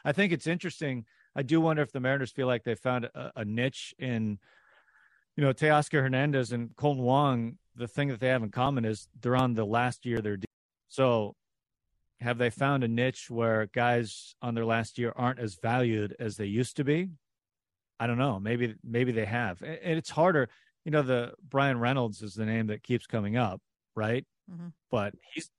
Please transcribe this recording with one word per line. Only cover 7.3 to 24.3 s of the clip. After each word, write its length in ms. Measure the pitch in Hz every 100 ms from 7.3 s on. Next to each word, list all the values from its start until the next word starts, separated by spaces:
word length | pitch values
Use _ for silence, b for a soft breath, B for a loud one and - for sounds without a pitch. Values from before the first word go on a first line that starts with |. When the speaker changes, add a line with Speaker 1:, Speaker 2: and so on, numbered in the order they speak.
| 120 117 - _
Speaker 1:
The 120 | - 120
thing 200 | - 143
that 120 | 117
they 80 | 127
have 140 | 127
in 80 | 107
common 360 | 123 135 135 113
is 200 | 107 - -
they're 160 | 120 127
on 160 | 127
the 140 | 113 104
last 400 | 113 123 - 123
year 100 | 117
of 60 |
their 140 | 104 98
deal. 80 | 104 _ _ _ _
So 460 | - 131 117 101 - _ _ _ _ _ _ _ -
have 160 | 120 120
they 100 | 120
found 340 | - 139 139
a 60 | 117
niche 400 | 117 127 - -
where 380 | 117 117 110 107
guys 680 | 123 120 120 107 - - -
on 140 | 123
their 100 | 117
last 320 | 113 113 110 -
year 160 | 117
aren't 240 | - 123 123
as 180 | 113 90
valued 600 | 117 127 120 110 104 -
as 200 | 113 98
they 80 | 101
used 320 | 110 123 -
to 60 |
be? 260 | 143 156 185 160 _ _ _ _ _ _ _ -
I 60 | 117
don't 100 | 120
know. 240 | 139 98
Maybe, 360 | 104 120 120 107
maybe 300 | 120 117 127
they 140 | 113 101
have. 340 | 120 113 90
A-, 260 | 147 160 180
and 120 | 160
it's 100 | -
harder. 400 | - 175 156 123 b b _ 165
You 60 |
know, 100 | 151
the 300 | 131 123 120 - -
Brian 320 | 135 139 120
Reynolds 420 | 120 135 117 101
is 100 | 104
the 120 | 98 110
name 220 | 113 107
that 140 | 110
keeps 240 | - 120 -
coming 300 | 113 101 120
up, 240 | 110 95 _ _ _
right? 300 | - 107 123 -